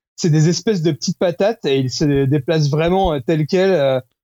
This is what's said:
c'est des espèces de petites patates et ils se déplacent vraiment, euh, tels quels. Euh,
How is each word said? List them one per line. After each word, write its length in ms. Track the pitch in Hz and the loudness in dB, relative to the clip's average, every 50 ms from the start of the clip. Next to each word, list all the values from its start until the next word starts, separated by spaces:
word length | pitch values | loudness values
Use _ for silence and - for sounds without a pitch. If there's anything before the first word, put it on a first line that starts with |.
| _ _ _ | _ _ _
c'est 140 | - - 175 | -4 -2 0
des 200 | 147 156 151 165 | 2 4 4 2
espèces 340 | 175 - - 226 214 185 156 | 0 0 -2 -2 -2 0 0
de 80 | 175 | -2
petites 260 | 156 - - - 170 - | -2 -2 -6 -8 -4 -2
patates 480 | 202 180 170 - 196 208 233 - - | -2 -2 0 0 -2 -2 -2 -2 -4
et 140 | 147 139 135 | -2 -2 0
ils 100 | 131 127 | -2 -4
se 360 | - - - 147 143 139 139 | -4 -2 -2 0 2 0 0
déplacent 440 | 131 143 156 139 - 165 160 151 143 | 0 0 -2 0 0 0 0 0 0
vraiment, 440 | 143 151 160 170 180 190 190 180 156 | 0 0 0 0 0 0 0 0 -2
euh, 60 | 143 - | -2 -2
tels 220 | - 165 151 156 - | -2 -2 -2 0 0
quels. 240 | - 185 185 196 | 0 0 2 2
Euh, 280 | 190 160 139 135 131 127 123 _ _ _ | 2 2 2 0 0 -2 -4 _ _ _